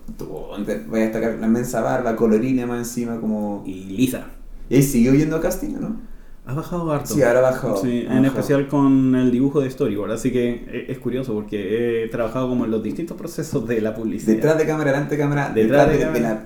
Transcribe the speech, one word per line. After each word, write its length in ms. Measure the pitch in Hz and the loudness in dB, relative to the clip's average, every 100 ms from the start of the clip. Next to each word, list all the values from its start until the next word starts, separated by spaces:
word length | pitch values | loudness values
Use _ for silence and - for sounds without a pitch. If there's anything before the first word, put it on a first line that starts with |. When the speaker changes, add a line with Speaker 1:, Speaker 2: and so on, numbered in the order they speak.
| - - | -12 -12
Speaker 1:
tú 100 | - 80 82 95 107 | -10 -10 -10 -8 -6
te 80 | 104 - | -6 -4
vayas 0 | |
a 80 | 113 113 | 0 0
destacar 260 | 110 113 107 | 0 -2 0
la 80 | 110 | 2
mensa 340 | 120 127 117 | 2 0 -2
barba, 340 | 127 131 120 110 | 0 0 0 2
colorina 500 | 113 107 131 131 120 | 4 4 2 0 0
más 140 | 120 | -4
encima, 400 | 117 123 117 113 | -6 -4 -4 -4
como 420 | 110 107 104 101 - | -4 -2 -4 -6 -8
Speaker 2:
Y 180 | 95 95 | -10 -6
lisa. 420 | 98 127 - - - - - - | 0 0 0 -8 -14 -14 -12 0
Speaker 1:
¿Y 60 | 127 | 4
ahí 60 | |
siguió 300 | 139 120 127 | 4 4 4
yendo 220 | 143 156 160 | 4 2 0
a 60 | |
casting 340 | 185 - - - | -2 -2 -6 -6
o 40 | |
no? 200 | - - - - - - - | -6 -8 -10 -14 -16 -16 -8
Speaker 2:
Ha 80 | 143 | -8
bajado 360 | 147 175 160 | -6 -4 -2
harto. 220 | 143 131 | -2 0
Speaker 1:
Sí, 80 | 147 | 2
ahora 180 | 120 123 | 4 6
ha 120 | 127 | 4
bajado, 260 | 127 123 101 | 2 -2 -2
Speaker 2:
Sí, 120 | 123 | 0
Speaker 1:
ha 20 | 120 | -2
Speaker 2:
en 80 | 117 | 0
Speaker 1:
bajado. 180 | 131 135 | 4 4
Speaker 2:
especial 420 | 131 - 139 143 | 2 2 2 2
con 460 | 143 135 135 131 | 2 4 6 4
el 160 | 127 127 | 4 4
dibujo 300 | 120 139 147 | 4 2 2
de 80 | 131 | -2
storyboard, 420 | - 127 101 98 | 0 -2 0 -4
así 200 | - 131 | -2 0
que 340 | 123 120 120 - | 2 0 -2 -6
e-, 240 | 117 - | -8 -8
es 60 | 123 | -6
curioso 360 | 120 127 127 107 | -4 -4 -2 -4
porque 680 | 104 104 95 113 120 113 | -4 -4 -2 0 0 0
he 40 | 113 | -2
trabajado 420 | 120 110 131 127 | -2 -2 -2 0
como 160 | 123 110 | 0 0
en 60 | |
los 100 | 110 | -2
distintos 340 | 104 - 170 - | -2 -4 -6 -8
procesos 520 | - - - 135 110 | -10 -8 -4 -2 0
de 120 | 113 | 0
la 120 | 107 | -2
publicidad. 400 | 113 110 95 107 110 | -2 -4 -2 2 4
Speaker 1:
Detrás 220 | 147 156 | 4 4
de 80 | 156 | 2
cámara, 240 | 156 143 | 0 2
delante 240 | 139 147 151 | 0 0 0
de 60 | |
cámara, 300 | 143 143 139 | 0 0 0
Speaker 2:
Detrás 340 | 113 110 143 139 | 2 4 6 6
Speaker 1:
detrás 0 | |
Speaker 2:
de 60 | |
Speaker 1:
de, 60 | 139 | 4
de 60 | - | 2
Speaker 2:
cámara. 280 | 117 113 107 | 0 -2 -4